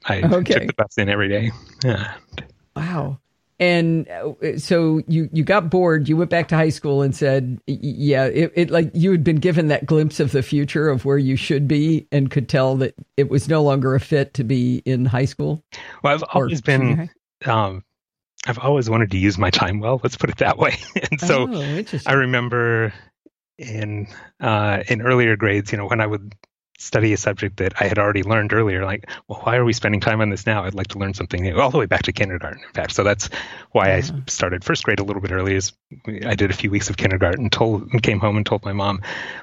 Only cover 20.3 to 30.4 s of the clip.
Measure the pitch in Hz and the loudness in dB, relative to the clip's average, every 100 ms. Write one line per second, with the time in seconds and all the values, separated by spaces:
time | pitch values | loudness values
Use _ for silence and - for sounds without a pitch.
20.3 | - 123 - 156 - - 190 - 147 175 | 0 0 2 0 -2 -8 -8 -6 -2 0
21.3 | 131 180 202 143 156 214 139 - 139 127 | 0 0 -4 -4 -6 -6 -6 0 0 2
22.3 | 123 120 120 117 113 110 - - _ _ | 0 -2 -2 0 0 -2 -6 -18 _ _
23.3 | _ _ - 127 110 104 104 104 - - | _ _ -18 -12 -8 -8 -8 -10 -14 -20
24.3 | _ 120 107 104 101 - 117 120 127 117 | _ 0 0 2 -2 -2 0 2 4 4
25.3 | 104 107 104 101 107 98 113 107 104 101 | 2 2 0 -2 -6 -2 -2 -2 -4 -8
26.3 | - _ _ _ - - 107 110 101 - | -20 _ _ _ -20 -4 0 2 2 -2
27.3 | 98 98 - 95 - 98 104 104 101 95 | -4 -6 -4 -4 -2 0 2 0 0 0
28.3 | 110 104 107 110 92 95 101 - - - | 0 2 2 2 0 -4 -6 -10 -16 -14
29.3 | 104 - 123 120 110 107 104 117 110 104 | -6 0 2 2 2 0 0 2 2 0
30.3 | 95 | -2